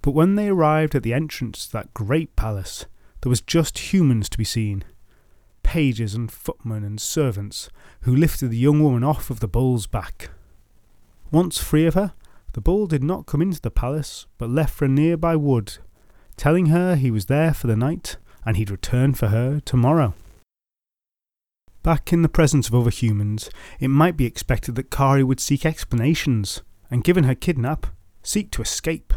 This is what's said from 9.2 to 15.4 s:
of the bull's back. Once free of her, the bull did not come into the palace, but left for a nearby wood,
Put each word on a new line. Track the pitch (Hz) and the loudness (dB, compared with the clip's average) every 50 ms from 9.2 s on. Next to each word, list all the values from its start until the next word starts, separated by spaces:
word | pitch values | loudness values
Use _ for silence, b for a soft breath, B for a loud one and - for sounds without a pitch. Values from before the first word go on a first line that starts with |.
| - - | -4 -8
of | 131 - | -6 -6
the | - 101 | -6 -2
bull's | - 120 131 131 127 117 104 | 0 0 2 2 0 0 -2
back. | - - 110 90 - - - - - - - - _ _ - _ _ _ _ _ _ _ - - _ _ _ - - | -4 -6 -6 -6 -8 -14 -14 -14 -18 -18 -20 -20 _ _ -20 _ _ _ _ _ _ _ -20 -20 _ _ _ -12 0
Once | - 156 185 175 - - | 2 2 2 2 -2 -6
free | - - - 151 160 | -4 0 2 2 4
of | 165 156 | 4 2
her, | 185 202 190 - b b b b b b b - | 2 0 0 -6 b b b b b b b -10
the | - | -2
bull | 101 - 180 208 214 180 | 0 2 2 2 2 0
did | 165 139 127 | 0 0 0
not | 147 180 - - | 0 -2 -4 -6
come | - - 143 | -4 -2 0
into | 165 196 180 - | 0 0 -2 -4
the | - 113 | -6 -2
palace, | - - - 123 143 156 143 - - - - - _ _ | -2 -2 -2 -2 -4 -4 -6 -8 -12 -16 -20 -20 _ _
but | 120 113 | -6 -2
left | 123 151 156 - - | 0 0 0 0 0
for | - 147 | 0 0
a | 135 | 2
nearby | 135 139 151 165 170 160 170 170 165 | 2 4 4 2 2 2 0 0 0
wood, | 156 | 2